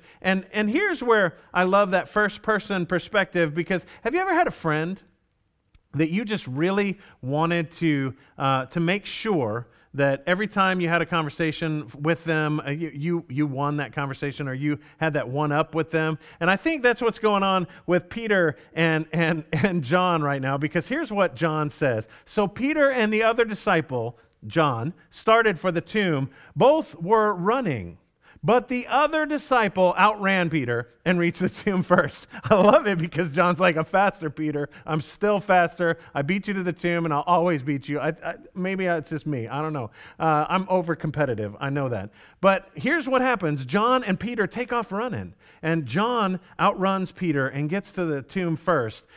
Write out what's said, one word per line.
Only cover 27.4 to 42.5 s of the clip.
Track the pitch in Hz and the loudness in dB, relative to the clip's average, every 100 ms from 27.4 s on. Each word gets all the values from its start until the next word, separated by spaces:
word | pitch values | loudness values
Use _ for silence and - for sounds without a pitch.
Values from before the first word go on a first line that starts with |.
| 180 262 214 120 85 85 _ _ _ - | 0 0 -2 -4 -8 -14 _ _ _ -6
but | 156 247 247 | 2 2 2
the | 247 240 | -4 0
other | 262 294 311 302 | 0 2 0 -2
disciple | 294 - 247 208 185 180 170 | -4 0 2 2 4 2 6
outran | 208 208 196 190 170 | 4 4 0 0 0
Peter | 156 123 120 123 _ | 0 -2 -4 -6 _
and | 165 180 | 0 2
reached | 170 - | 0 0
the | 185 | -4
tomb | - 214 185 | -2 -2 -2
first." | - 180 143 - - - | 4 4 2 -6 -18 -12
<laughs> | |
I | - | 2
love | 208 208 302 220 | 6 8 6 4
it | 180 | 0
because | 165 156 175 | -2 -2 -2
John's | 143 175 175 | 2 2 4
like, | 185 156 | 2 2
"I'm | 160 | 0
faster, | 190 196 - 160 | 2 2 0 -6
Peter. | 147 156 147 143 - - | -4 -4 -4 -6 -10 -6
I'm | 156 | -4
still | - - 208 202 | -6 -4 0 0
faster. | - 180 170 - 170 165 - | 4 4 4 2 -2 -2 -6
I | 143 | -4
beat | 143 196 208 | -2 -2 -2
you | |
to | 196 | -4
the | 180 | -4
tomb | 165 175 170 165 | -2 -2 0 0
and | |
I'll | 147 | 0
always | 165 175 175 156 | 2 2 4 0
beat | 131 139 - | -2 -4 -4
you." | 143 | -4
I, | 143 | -4
I, | 160 - 175 - | -4 -8 -10 -12
maybe | 185 185 190 185 | -8 -4 -2 0
it's | 170 - | -2 -4
just | 151 156 | -8 -4
me. | 135 113 | -6 -4
I | 135 | -6
don't | 156 | -6
know. | 151 110 - - - | -6 -8 -12 -20 -2
Uh, | 160 151 151 | 2 2 2
I'm | 185 185 | -2 0
over | 185 170 160 | -2 -2 -4
competitive. | 156 147 139 107 104 104 | -4 -2 -2 -2 -6 -6
I | 139 | -4
know | 143 135 | -2 -4
that. | 110 104 - - _ | -4 -8 -16 -20 _
But | 190 | 2